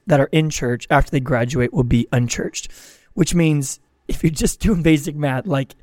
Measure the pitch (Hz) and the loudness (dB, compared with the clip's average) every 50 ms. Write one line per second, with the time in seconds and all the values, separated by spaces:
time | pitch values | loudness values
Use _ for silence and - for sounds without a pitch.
0 | - - 151 - 135 - - 156 156 156 - - - 120 123 120 - - 151 139 | -2 0 2 2 2 2 2 0 0 0 -2 -4 -2 -2 -4 -4 -2 0 2 2
1 | - - - 143 127 131 135 117 120 120 - 123 120 123 - 170 123 120 123 117 | 2 2 0 -2 0 0 0 0 0 0 0 -2 -2 0 0 0 0 2 2 0
2 | 120 - - 123 120 120 - - - - - - - - - - - - - _ | 0 2 0 0 0 0 -2 -4 -6 -6 -6 -8 -12 -12 -16 -18 -20 -20 -20 _
3 | _ _ - - 165 - - 175 165 160 151 147 135 - - - _ _ _ _ | _ _ -2 0 0 2 2 2 2 2 2 0 -2 -4 -8 -12 _ _ _ _
4 | _ - - - - - 156 - 233 - - - - 196 220 170 151 160 160 151 | _ -6 -6 0 0 -2 0 0 -2 -2 -2 0 0 0 0 2 2 2 2 2
5 | 143 175 143 147 147 139 131 131 - 196 143 135 135 - - _ | 0 -4 -6 -4 -2 -2 -2 -2 -2 -2 -2 -2 -2 -6 -10 _